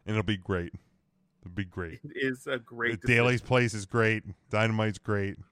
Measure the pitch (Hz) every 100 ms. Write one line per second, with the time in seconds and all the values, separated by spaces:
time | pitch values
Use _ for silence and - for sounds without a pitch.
0 | - 107 95 101 95 92 87 - _ _
1 | _ _ _ _ 90 90 92 92 85 -
2 | 147 - 135 127 143 127 113 117 120 113
3 | - 117 123 123 - 127 120 107 95 117
4 | 110 110 - - - 107 113 110 110 95
5 | - 101 98 - -